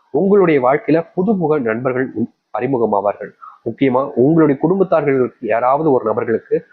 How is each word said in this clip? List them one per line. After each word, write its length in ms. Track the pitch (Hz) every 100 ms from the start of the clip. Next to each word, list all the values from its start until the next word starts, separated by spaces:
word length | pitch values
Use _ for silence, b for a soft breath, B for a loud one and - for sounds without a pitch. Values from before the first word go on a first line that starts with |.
| B
உங்களுடைய 500 | 139 190 208 180 143
வாழ்க்கையில 460 | 123 147 - 160 170 -
புதுமுக 460 | 190 196 156 151
நண்பர்கள் 500 | 113 113 131 123 131
உ-, 440 | 110 120 _ _ 110
அறிமுகமாவார்கள். 720 | 127 131 110 101 101 - 98 _ B B 117
முக்கியமா 460 | 113 135 123 139 -
உங்களுடைய 460 | 131 165 151 135
குடும்பத்தார்களுக்கு 760 | 160 190 185 165 143 135 120 -
யாராவது 520 | 107 113 123 139 160
ஒரு 140 | 127 107
நபர்களுக்கு 600 | 110 120 110 - 156 -